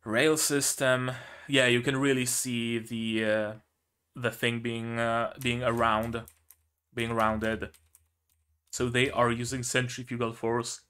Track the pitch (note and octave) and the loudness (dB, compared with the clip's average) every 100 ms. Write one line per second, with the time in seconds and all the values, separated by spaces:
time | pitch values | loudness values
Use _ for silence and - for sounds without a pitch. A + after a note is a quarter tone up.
0 | A2+ A2 D#3 D#3 - C#3+ C3+ - C3+ B2+ | 0 2 4 4 2 2 0 0 2 2
1 | B2+ B2 - - - C#3 B2+ A#2+ B2+ C3+ | 0 -6 -14 -18 0 4 6 4 4 2
2 | C#3 C3 B2 - B2+ A#2+ A#2 A#2 A2+ A#2 | 2 2 2 -2 -2 -2 -2 -4 -4 -6
3 | A2+ A2 A2 G#2+ G#2+ A2 _ _ _ _ | -2 0 2 0 0 -8 _ _ _ _
4 | _ - A#2+ - B2 A#2 A#2 A#2 A2+ A#2 | _ -4 -4 0 -2 -2 -4 -6 -6 -2
5 | A#2 A#2 A#2 - B2+ A#2+ B2 A#2 A2+ G#2+ | 0 0 -2 -4 -4 -2 0 2 2 2
6 | A#2 A#2 - _ _ - _ _ _ A#2+ | -2 -6 -10 _ _ -20 _ _ _ -6
7 | A#2 A#2 A2 A2 A2 A2 G2 _ _ _ | -2 2 2 2 -2 -2 -6 _ _ _
8 | _ _ _ _ _ _ _ - B2 B2 | _ _ _ _ _ _ _ -4 0 2
9 | C3 - A#2+ A#2 A#2 C3+ B2 C3 B2 B2+ | 2 2 2 2 -4 -6 -2 0 -2 -6
10 | B2 A#2+ A#2 A2+ A2+ A#2 A#2 - | -8 -4 -4 -2 -2 0 -2 -10